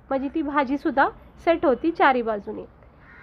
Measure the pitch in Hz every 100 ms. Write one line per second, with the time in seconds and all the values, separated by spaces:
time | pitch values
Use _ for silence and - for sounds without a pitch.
0 | - 269 269 320 294 285 254 277 330 254
1 | 359 - - - 349 339 311 240 320 339
2 | 302 247 226 208 208 208 180 - - -
3 | - -